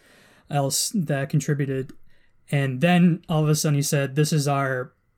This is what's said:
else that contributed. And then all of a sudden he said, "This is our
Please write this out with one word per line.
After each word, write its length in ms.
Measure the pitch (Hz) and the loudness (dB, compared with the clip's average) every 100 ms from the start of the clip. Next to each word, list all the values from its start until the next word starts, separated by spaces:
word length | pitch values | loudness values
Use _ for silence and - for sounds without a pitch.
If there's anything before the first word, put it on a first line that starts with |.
| _ _ _ _ - | _ _ _ _ -6
else 420 | 143 139 - - | -2 -2 -2 -4
that 360 | 214 156 139 139 | -4 -2 -2 -2
contributed. 640 | 151 - 143 139 135 131 - - - _ _ - | -2 -2 -2 -2 -4 -8 -12 -20 -20 _ _ -4
And 300 | 143 135 127 | -2 -2 0
then 420 | 170 180 180 165 - | 2 4 4 2 -2
all 140 | 156 | 0
of 60 | 151 | 2
a 60 | 151 | 2
sudden 200 | 160 143 | 2 0
he 60 | |
said, 340 | 143 147 135 135 | 0 -2 0 0
"This 160 | 151 | 2
is 160 | 156 143 | 2 0
our 460 | 139 135 127 127 _ _ | 0 -2 -4 -8 _ _